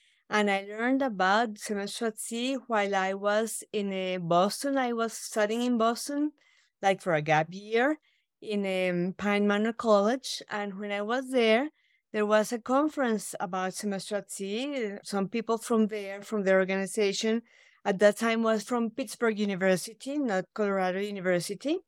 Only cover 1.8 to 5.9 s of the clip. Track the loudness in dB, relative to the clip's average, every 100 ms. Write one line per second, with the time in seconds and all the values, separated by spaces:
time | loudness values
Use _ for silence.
1.8 | -4 -4 -6 -6 -8 -4 -2 -4 -2 0
2.8 | 2 0 0 -2 0 0 0 -6 -6 -4
3.8 | -2 -2 -2 -4 2 4 4 2 -2 0
4.8 | -2 -2 -4 -6 -6 0 0 0 0 2
5.8 | 2